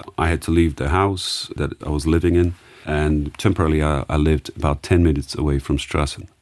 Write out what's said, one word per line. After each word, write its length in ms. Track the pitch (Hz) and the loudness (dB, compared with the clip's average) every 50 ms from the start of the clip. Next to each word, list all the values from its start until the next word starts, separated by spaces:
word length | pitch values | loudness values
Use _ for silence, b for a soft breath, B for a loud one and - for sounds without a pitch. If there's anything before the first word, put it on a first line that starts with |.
| - - - - | -12 -12 -4 -2
I 100 | 82 82 | 0 0
had 140 | 80 73 - | 0 0 0
to 80 | - | 0
leave 260 | 82 85 85 80 69 | 2 4 4 2 0
the 120 | - 69 71 | -2 -2 0
house 640 | 80 95 98 101 95 92 - - - - - - - | 0 2 2 0 0 -4 -6 -6 -8 -8 -8 -10 -6
that 140 | - 73 69 - - - | -6 -6 -6 -6 -8 -6
I 40 | 78 | -4
was 180 | 76 76 69 | -4 -2 0
living 280 | 78 82 85 85 87 85 | 2 2 2 4 4 4
in, 200 | 87 87 87 87 B B B B B B | 4 4 2 0 B B B B B B
and 520 | 78 76 76 76 76 76 76 73 71 - - | -4 -2 0 0 0 0 0 -2 -4 -6 -2
temporarily 440 | - 101 87 - 85 78 78 78 76 | -2 0 0 2 2 2 2 2 2
I, 220 | 76 73 69 - - | 0 0 -2 -2 -2
I 80 | 76 | 0
lived 340 | 73 76 78 78 71 - - - | 2 4 4 2 2 0 -6 -8
about 260 | - - 71 71 - - | -4 -2 -2 -2 -2 0
ten 200 | - 92 87 85 | 2 2 4 4
minutes 340 | 80 73 71 69 - - | 4 2 0 -2 -6 -6
away 220 | - 78 73 69 69 | -4 -2 0 0 -2
from 200 | - - 71 69 | 0 -2 -2 -2
Strassen. 500 | - - - 78 73 73 - - - - _ _ | -2 -4 -2 -2 -2 -2 -4 -10 -16 -18 _ _